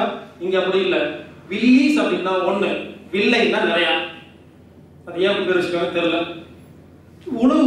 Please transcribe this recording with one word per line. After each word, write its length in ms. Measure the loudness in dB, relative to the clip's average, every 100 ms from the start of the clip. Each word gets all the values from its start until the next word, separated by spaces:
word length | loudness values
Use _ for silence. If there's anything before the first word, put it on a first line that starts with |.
| 0 -6 -14 -10
இங்க 120 | -2 -2
அப்படி 200 | 2 2 2
இல்ல. 120 | 0 -2 -6 -14 -20 -10
வில்லிஸ் 480 | 0 6 6 6 2
அப்படின்னா 320 | 0 -2 -2 0 0
ஒண்ணு, 200 | 0 -2 -4 -8 -16 -6
வில்லைன்னா 460 | -2 2 2 2 0 0
நிறையா. 220 | 0 0 -2 -6 -14 -20 -20 -20 -20 -20 -20 -20 -20 -12
அது 160 | -2
ஏன் 80 | 0
அப்படி 160 | 0 0
பேர் 120 | 0
வச்சிருக்காங்க 380 | 0 -2 -2 -2
தெரியல. 220 | -2 -2 -4 -10 -18 -20 -20 -20 -20 -20 -20 -20 -10 0
உணவு 200 | 2 4